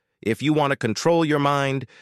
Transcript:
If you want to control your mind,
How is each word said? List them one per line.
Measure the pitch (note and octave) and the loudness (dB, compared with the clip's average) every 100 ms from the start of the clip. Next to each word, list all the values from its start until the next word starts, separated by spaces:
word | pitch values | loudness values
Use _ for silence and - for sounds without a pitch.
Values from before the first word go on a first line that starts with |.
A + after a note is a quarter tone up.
| _ _ | _ _
If | G#2 A2+ | -4 -2
you | C#3 | 0
want | D3+ C#3 | 2 0
to | C#3 | 0
control | A#2+ G#2 E3 E3+ D#3+ | -2 -2 2 2 2
your | D3 | 2
mind, | C#3+ C#3+ C#3 C3+ A#2 - | 2 0 0 -4 -8 -16